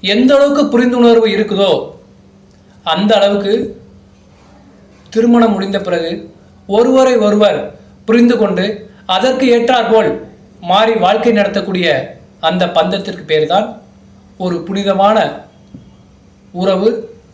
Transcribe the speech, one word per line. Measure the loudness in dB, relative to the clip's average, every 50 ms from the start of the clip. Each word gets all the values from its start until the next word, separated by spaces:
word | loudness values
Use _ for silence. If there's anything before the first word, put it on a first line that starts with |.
எந்த | -2 -2 0 2 4 4 4
அளவுக்கு | 4 4 2 2 0 -2
புரிந்துணர்வு | 0 0 0 0 0 0 2 4 4 6 4 4 2 0
இருக்குதோ | -2 -2 -2 0 0 0 0 0 -2 -4 -10 -16 -20 -20 -20 -20 _ _ -20 _ -20 _ _ -20 _ _ _ _ -12 _
அந்த | -4 -2 -2 0 2 2
அளவுக்கு | 2 2 2 0 -2 -2 -2 -2 -2 -4 -6 -10 -16 -20 -20 -20 -20 -20 -20 _ _ _ _ -20 _ -20 -20 -20 -20 -20 -20 -20 -20 -20 -20 -20 -20 -20 -6
திருமணம் | -2 0 2 4 4 4 4 2
முடிந்த | 2 -2 -4 -4 -6 -6
பிறகு | -4 -4 -4 -4 -4 -6 -8 -10 -12 -18 -20 -20 -20 -20 -20 -20 _ -2
ஒருவரை | 0 0 2 4 4 4 4 2 2 0
ஒருவர் | 0 0 2 2 2 2 0 -2 -8 -10 -14 -20 -20 -20 -20 _ -4
புரிந்து | 0 2 4 4 4 2 2
கொண்டு | 0 -2 0 -2 -4 -4 -6 -8 -12 -20 -20 -20 -8
அதற்கு | -4 -2 0 0 0 0 0 0 2 2 2
ஏற்றாற்போல் | 2 0 0 0 0 2 2 2 2 0 -4 -6 -12 -18 -20 -20 -20 -20 _ -18
மாறி | -6 -2 0 2 2 2 0
வாழ்க்கை | 0 0 0 0 2 0 0
நடத்தக்கூடிய | 2 2 0 -2 -2 -6 -6 -4 -4 -2 0 0 0 -2 -4 -8 -14 -20 -20 -20 -18 _
அந்த | -4 -2 0 0 -2
பந்தத்திற்கு | 0 0 0 0 0 -2 -6 -6 -10 -12 -12 -6
பேர் | -2 -2 0 0 0
தான் | 0 -2 -2 -2 -10 -16 -20 -20 _ -20 _ -20 -20 -20 _ -20 -14 _
ஒரு | -6 -6 -6 -6
புனிதமான | -6 -6 -6 -4 -2 -2 0 2 2 2 2 2 0 -2 -6 -12 -18 -20 _ _ -20 _ -20 -20 -20 -20 -20 _ -20 _ -20 _ _ _ _ _ _ -16
உறவு | -8 -4 -2 -2 0 2 0 0 0 -2 -10 -14 -18 -20 _ _